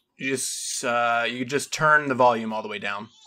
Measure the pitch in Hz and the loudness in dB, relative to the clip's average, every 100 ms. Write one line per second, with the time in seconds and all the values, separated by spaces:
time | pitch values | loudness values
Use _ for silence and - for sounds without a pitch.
0 | _ _ 135 135 - - - - 127 120 | _ _ -4 -4 -4 -8 -8 -6 -2 0
1 | 120 117 117 123 131 139 - - 156 151 | 2 0 -2 -4 -4 -2 -4 0 4 4
2 | 143 123 127 117 113 110 107 104 101 101 | 4 4 4 4 -2 -6 -6 -6 -6 -6
3 | 113 - | -10 -18